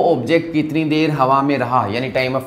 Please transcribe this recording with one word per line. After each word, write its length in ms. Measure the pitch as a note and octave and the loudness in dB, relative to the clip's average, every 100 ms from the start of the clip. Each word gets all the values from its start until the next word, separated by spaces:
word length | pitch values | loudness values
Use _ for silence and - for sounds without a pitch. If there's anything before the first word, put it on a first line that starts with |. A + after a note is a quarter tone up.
object 500 | E3+ D3+ A#2 E3 E3 | 4 0 2 0 0
कितनी 300 | D#3 D3+ D3 D#3 | -2 -2 -2 0
देर 260 | D#3 D#3 | 0 0
हवा 300 | D3 C3 C#3 | 2 2 2
में 160 | C#3 C#3 | 2 0
रहा, 280 | A#2+ B2 G2+ | 0 0 0
यानी 240 | A2+ C3 | -2 -2
time 240 | C3 B2+ | -2 -2
of 100 | C3 | -2